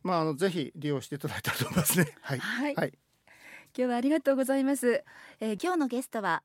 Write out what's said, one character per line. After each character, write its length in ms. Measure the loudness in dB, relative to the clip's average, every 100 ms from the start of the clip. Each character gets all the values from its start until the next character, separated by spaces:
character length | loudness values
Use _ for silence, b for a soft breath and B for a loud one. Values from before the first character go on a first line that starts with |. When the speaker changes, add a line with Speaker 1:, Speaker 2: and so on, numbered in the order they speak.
Speaker 1:
ま 140 | 0 2
あ、 40 |
あ 20 |
の、 120 | 2 2
ぜ 160 | 0
ひ 200 | 0 -4 -4
利 140 | -2
用 120 | -2
し 60 | -4
て 80 | -6
い 20 |
た 100 | -6
だ 80 | -4
い 60 |
た 80 | -4
ら 80 | -2
と 80 | 0
思 80 |
い 40 | 2
ま 80 | 2
す 120 | 2
ね。 180 | 2 -2
は 140 | -6 -6
い。 20 |
Speaker 2:
は 320 | -4 -2 -2
い。 60 | -2
Speaker 1:
は 100 | -4
い。 80 | -6 _ _ _ B B B B -4
Speaker 2:
今 120 | 0
日 20 |
は 60 | 2
あ 60 |
り 100 | 2
が 100 | 2
と 120 | 2
う 20 | 2
ご 80 |
ざ 120 | 2 2
い 80 |
ま 120 | 2 2
す。 280 | 2 0 -2 B B B
え 140 | -4
ー、 100 | -2
今 100 | 0
日 60 | 0
の 80 | 0
ゲ 120 | -2
ス 60 | -4
ト 120 | -4
は 220 | 0 0